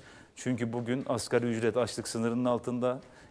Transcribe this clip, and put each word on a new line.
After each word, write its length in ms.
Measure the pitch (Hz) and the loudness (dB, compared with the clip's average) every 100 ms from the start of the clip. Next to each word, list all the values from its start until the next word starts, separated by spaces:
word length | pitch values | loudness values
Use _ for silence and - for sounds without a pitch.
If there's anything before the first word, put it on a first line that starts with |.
| - - - - | -18 -20 -20 -8
Çünkü 360 | 127 120 117 | -2 0 -2
bugün 320 | 120 117 127 - | -2 -2 -2 0
asgari 380 | 120 - 120 120 | -2 2 2 2
ücret 300 | 113 113 117 | 2 2 2
açlık 320 | 113 - - | 0 -2 -4
sınırının 360 | 117 117 117 | 0 0 2
altında, 560 | 123 120 127 123 127 131 - - - | 2 0 0 -2 0 -2 -8 -20 -12